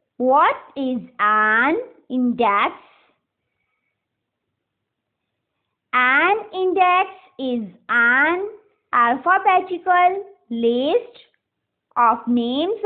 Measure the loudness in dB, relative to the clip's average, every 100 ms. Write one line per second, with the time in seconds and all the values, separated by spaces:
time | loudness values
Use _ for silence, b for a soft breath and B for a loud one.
0 | _ _ 0 2 2 -2 -10 -8 -6 -6
1 | -10 -4 0 2 2 2 0 -2 -6 -18
2 | _ -2 -2 0 0 0 -2 -6 _ _
3 | _ _ _ _ _ _ _ _ _ _
4 | _ _ _ _ _ _ _ _ _ _
5 | _ _ _ _ _ _ _ _ _ 0
6 | 2 2 2 0 -4 -4 -2 2 2 2
7 | 0 -8 _ -10 -6 -6 -8 -16 -4 2
8 | 2 2 2 0 -6 -12 _ _ _ 0
9 | 0 0 0 2 2 0 0 -6 0 2
10 | 2 0 -10 -20 _ -2 0 0 0 -2
11 | -4 -18 _ _ _ _ _ _ _ 0
12 | 2 0 0 -2 -2 -4 -4 -2